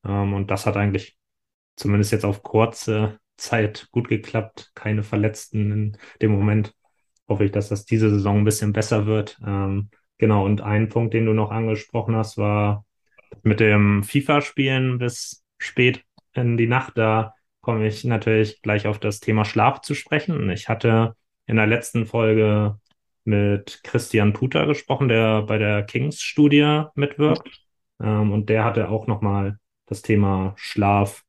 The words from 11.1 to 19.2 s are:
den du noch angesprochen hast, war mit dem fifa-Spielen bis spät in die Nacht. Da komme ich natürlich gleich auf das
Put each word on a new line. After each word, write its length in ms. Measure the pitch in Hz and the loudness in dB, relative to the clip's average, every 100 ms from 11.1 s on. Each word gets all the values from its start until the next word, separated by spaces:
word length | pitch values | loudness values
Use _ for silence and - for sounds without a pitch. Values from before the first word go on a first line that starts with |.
den 120 | 113 113 | 0 0
du 60 | |
noch 180 | 110 107 | 0 0
angesprochen 640 | 113 113 107 - 117 107 | -2 -2 -4 -4 -6 -2
hast, 240 | 113 107 - | -2 -2 -2
war 460 | 104 104 104 104 - _ _ _ _ - | 0 2 0 -2 -8 _ _ _ _ -4
mit 160 | 110 107 | 0 4
dem 460 | 110 104 101 101 | 6 6 4 2
fifa-Spielen 960 | 101 143 139 147 143 - 135 131 127 123 | 0 -2 2 0 0 -2 0 0 -2 -2
bis 440 | 123 120 - - _ _ | -4 -6 -14 -18 _ _
spät 460 | - - 123 131 _ _ _ | -6 2 2 2 _ _ _
in 220 | - 120 117 | -4 0 0
die 100 | 117 | 2
Nacht. 300 | 127 - - | 0 -2 0
Da 380 | 110 110 107 _ _ _ | 2 2 -2 _ _ _
komme 240 | - 113 107 | -4 -2 -2
ich 180 | 104 | -2
natürlich 580 | 123 110 110 110 107 - | -2 -2 2 2 0 -4
gleich 240 | 107 104 107 | -2 -2 -2
auf 120 | 101 | -4
das 220 | 107 101 | -4 -4